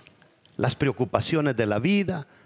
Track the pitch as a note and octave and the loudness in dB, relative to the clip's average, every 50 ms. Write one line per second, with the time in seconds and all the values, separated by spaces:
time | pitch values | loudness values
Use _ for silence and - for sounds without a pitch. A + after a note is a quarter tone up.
0 | - - - _ _ _ _ _ _ _ - - G2+ A#2+ - - D3 C#3 A#2+ - | -20 -20 -20 _ _ _ _ _ _ _ -6 -2 -2 -2 0 0 -2 -2 0 0
1 | B2+ F2+ - G#2+ - - E3+ D#3+ D3 D3 B2+ A2+ A2+ G#2 G#2 G#2+ A#2+ F3 G3+ G3+ | -2 0 0 -2 0 0 0 0 0 0 0 0 0 0 0 2 2 2 2 2
2 | G3 E3 F#3 E3 C#3 - - - - | 2 0 -4 -6 -10 -14 -18 -20 -20